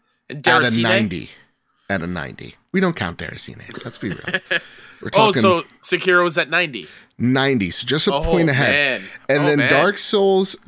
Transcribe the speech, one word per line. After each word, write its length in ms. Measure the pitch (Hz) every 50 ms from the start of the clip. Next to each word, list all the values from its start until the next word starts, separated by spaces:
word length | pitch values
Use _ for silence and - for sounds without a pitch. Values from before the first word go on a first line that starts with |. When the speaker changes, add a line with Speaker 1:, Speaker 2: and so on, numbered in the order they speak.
| _ _ _ _ _ -
Speaker 1:
And 180 | - - 123
Speaker 2:
at 140 | - - -
a 40 | -
Speaker 1:
Deracine? 160 | 120 113 117 113
Speaker 2:
ninety. 460 | 113 - 196 220 196 90 82 - - - - _ _ _ _ _ _ _ _ _ -
At 120 | 98 95 82
a 40 |
ninety. 480 | 87 90 85 69 64 - - - - - _ _ _
We 80 | - 185
don't 160 | 180 180 165
count 220 | - 101 87 85
Deracine. 440 | - 87 - - - - - - - - - - - -
Let's 140 | 120 -
be 120 | - - 101
real. 100 | 85 - -
Speaker 1:
<laughs> 360 | - 180 185 - - 175 165 - - - - - - - -
Speaker 2:
We're 80 | - - -
Speaker 1:
Oh, 160 | 196 220 214
Speaker 2:
talking 100 | 185 131
Speaker 1:
so 220 | 208 190 180 170 - - _ _
Sekiro 420 | - - 180 170 - 185 180 175 175
was 140 | 175 151
at 120 | 170 160 -
ninety. 380 | 160 175 180 156 131 101 78 - - - - _ _
Speaker 2:
ninety, 540 | - 113 123 131 131 135 139 135 120 98 85
so 160 | 82 - -
just 180 | 120 135 156 -
a 60 | 208 143
Speaker 1:
Oh, 80 | 143
Speaker 2:
point 280 | 160 165 165 175 165 156
ahead. 520 | 135 127 143 123 135 143 143 139 123 98
Speaker 1:
man. 80 | 95 - - - - -
Speaker 2:
And 140 | 135 147 147
Speaker 1:
Oh, 20 |
Speaker 2:
then 120 | 151 147 143
Speaker 1:
man. 100 | - 135
Speaker 2:
Dark 280 | 160 143 160 196 202
Souls 580 | - - - - 202 196 196 190 190 196 185 - - -